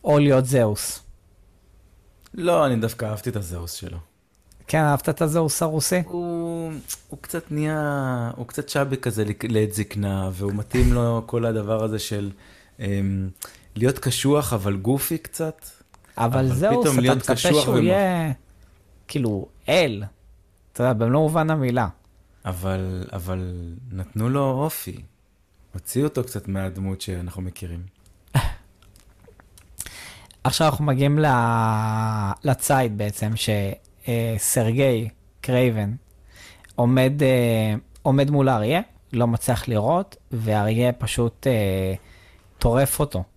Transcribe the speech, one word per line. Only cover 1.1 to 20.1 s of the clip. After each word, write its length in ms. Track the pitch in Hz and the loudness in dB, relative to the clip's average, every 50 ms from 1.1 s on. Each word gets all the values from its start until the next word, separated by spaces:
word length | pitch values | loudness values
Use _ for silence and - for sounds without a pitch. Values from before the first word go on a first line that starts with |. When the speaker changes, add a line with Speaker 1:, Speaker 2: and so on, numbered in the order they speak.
| - _ _ _ _ _ _ _ _ _ _ _ _ - _ _ _ _ _ _ _ _ _ - - | -20 _ _ _ _ _ _ _ _ _ _ _ _ -20 _ _ _ _ _ _ _ _ _ -16 -10
Speaker 2:
לא, 320 | - 151 175 170 165 151 | -2 0 2 4 4 4
אני 100 | 135 123 | 4 2
דווקא 300 | 113 110 113 - - 113 | 2 0 -2 -4 -4 -4
אהבתי 240 | 107 107 104 - 123 | -4 -4 -4 -6 -4
את 60 | 104 | -4
הזהוס 360 | 107 95 85 87 85 85 85 - | -4 -6 -6 -8 -10 -8 -10 -12
שלו. 240 | - 90 87 85 85 - _ _ _ _ _ _ _ _ _ - - - | -12 -12 -12 -12 -12 -14 _ _ _ _ _ _ _ _ _ -20 -20 -8
Speaker 1:
כן, 140 | - - 156 156 | -2 0 2 2
אהבת 260 | 147 143 131 - - | 2 2 2 0 -2
את 120 | 151 - | -2 0
הזהוס 400 | 165 151 151 170 160 151 - - 170 | 0 0 2 2 0 0 0 -2 -2
הרוסי? 380 | 160 156 156 - - 180 180 165 | -2 0 -2 0 0 0 0 -2
Speaker 2:
הוא, 680 | 170 - 175 175 175 170 170 170 170 170 165 165 160 156 139 - - - - _ _ | -2 -6 -6 -4 -4 -4 -4 -4 -4 -4 -6 -6 -8 -8 -10 -10 -12 -14 -14 _ _
הוא 100 | 151 143 | -18 -16
קצת 220 | - - - 165 165 - | -12 -8 -8 -8 -6 -4
נהיה, 800 | 151 151 151 151 156 151 151 147 143 139 135 131 127 123 117 117 120 | -4 -2 -2 -2 -2 -2 -2 -2 -2 -2 -2 -2 -2 -2 -4 -4 -6
הוא 120 | - 120 | -8 -12
קצת 220 | - - - 135 - | -8 -8 -8 -8 -4
שבי 280 | - 147 139 139 135 | -2 -2 0 0 -2
כזה 280 | 131 - 123 104 107 107 | -2 -2 -2 0 0 0
לק-, 200 | 104 104 - - | -2 -2 -4 -4
לעת 280 | - 117 107 107 104 98 | 0 2 2 2 2 0
זקנה, 560 | 104 104 - - 104 101 101 98 95 95 95 95 | -4 -6 -4 -2 -2 -2 0 0 -2 -2 -4 -4
והוא 200 | 90 101 101 98 | -4 -4 -4 -2
מתאים 400 | 104 104 - - 123 120 120 - | -4 -4 -2 2 4 6 6 6
לו 280 | 123 120 117 117 113 | 4 2 2 0 -2
<laughs> 40 | 113 | -2
כל 200 | - - 117 117 | -2 -2 -2 0
הדבר 380 | 117 110 110 104 101 110 110 110 | 0 -2 -2 -2 -2 -2 -2 0
הזה 160 | 110 110 104 | -2 -2 -4
של, 320 | - - 107 104 101 101 98 - - - - - _ _ _ - | -4 -4 -4 -4 -4 -6 -8 -12 -20 -20 -20 -20 _ _ _ -8
אמ, 500 | - 98 101 98 98 98 98 98 95 95 - - - - - - - - - | -4 -4 -2 0 0 -2 -2 -2 -4 -6 -8 -12 -18 -18 -18 -20 -20 -14 -4
להיות 240 | 107 117 131 135 - | 0 0 0 0 0
קשוח, 540 | - 110 - - - 139 143 147 139 - 123 | -2 -2 -2 0 2 4 4 4 2 0 -2
אבל 240 | 107 95 104 98 | -2 0 -2 -2
גופי 400 | 95 95 113 135 139 135 - 165 | -2 0 0 0 0 -2 -4 -6
קצת. 480 | 156 - - - - 165 160 160 _ - - - _ _ _ - _ _ _ _ | -6 -8 -12 -8 -6 -6 -6 -8 _ -20 -20 -20 _ _ _ -20 _ _ _ _
Speaker 1:
אבל 80 | - 117 120 127 131 131 | -2 0 0 2 2 2
Speaker 2:
אבל 100 | 131 127 | 2 2
Speaker 1:
זהוס, 240 | 135 170 214 240 247 | 2 2 2 2 4
Speaker 2:
פתאום 120 | 247 156 135 | 4 4 4
Speaker 1:
אתה 80 | 123 | 4
Speaker 2:
להיות 160 | 123 131 127 | 4 4 2
Speaker 1:
מצפה 160 | 127 - - 127 | 2 2 0 0
Speaker 2:
קשוח 300 | 120 - 180 147 151 135 | 2 4 4 4 4 4
Speaker 1:
שהוא 120 | 127 - | 4 2
Speaker 2:
ומ- 60 | - - | 4 4
Speaker 1:
יהיה, 460 | 175 185 196 196 185 180 170 165 156 135 - _ _ - - - - - _ _ _ - _ _ | 4 4 4 2 2 2 0 -2 -2 -4 -6 _ _ -20 -20 -20 -20 -20 _ _ _ -20 _ _
כאילו, 380 | - - 151 127 113 104 95 - - _ - _ - | -6 -4 -2 0 0 -2 -2 -6 -8 _ -12 _ 2
אל. 340 | 143 185 170 135 110 101 104 101 | 4 4 4 2 0 -4 -8 -10